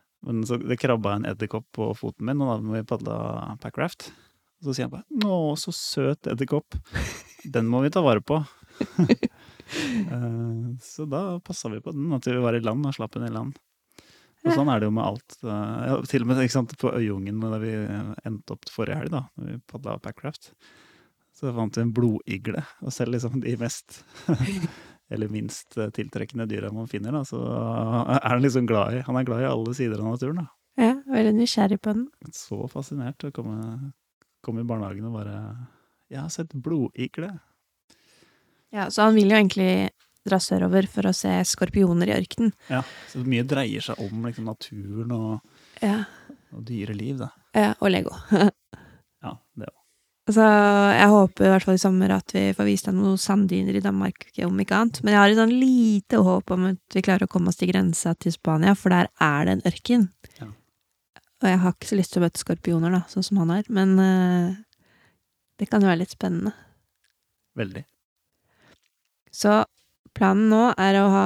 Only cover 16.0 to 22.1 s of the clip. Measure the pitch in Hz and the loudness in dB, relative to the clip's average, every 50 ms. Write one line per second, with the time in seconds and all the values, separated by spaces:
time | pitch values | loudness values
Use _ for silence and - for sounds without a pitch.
16 | - - - 131 117 120 127 131 131 117 - 135 120 - - - - 123 131 123 | -2 -2 -2 0 0 2 2 2 2 2 0 0 -2 -2 -4 -4 -4 -2 -2 -2
17 | 117 107 101 95 95 101 104 110 113 113 107 107 110 113 110 107 104 104 104 101 | -2 -2 -4 -4 -6 -6 -6 -6 -4 -4 -4 -4 -4 -6 -6 -6 -6 -6 -6 -8
18 | 104 104 107 - - 110 110 101 - - 110 - - - - - 110 101 - 156 | -8 -10 -10 -10 -10 -10 -10 -10 -10 -12 -14 -14 -14 -12 -8 -8 -6 -6 -6 -6
19 | - - 170 131 131 - _ - - - 113 123 - _ - 117 - 104 104 - | -6 -6 -6 -8 -8 -10 _ -14 -14 -12 -12 -14 -16 _ -18 -14 -10 -10 -10 -10
20 | - 107 - _ - 147 151 - _ - _ _ _ _ _ _ _ _ _ _ | -12 -14 -14 _ -12 -14 -14 -14 _ -20 _ _ _ _ _ _ _ _ _ _
21 | _ _ _ _ _ _ _ - - 135 120 117 110 104 - 117 117 120 110 123 | _ _ _ _ _ _ _ -10 -8 -6 -4 -4 -4 -4 -2 -2 -2 0 2 2
22 | 120 117 | 2 2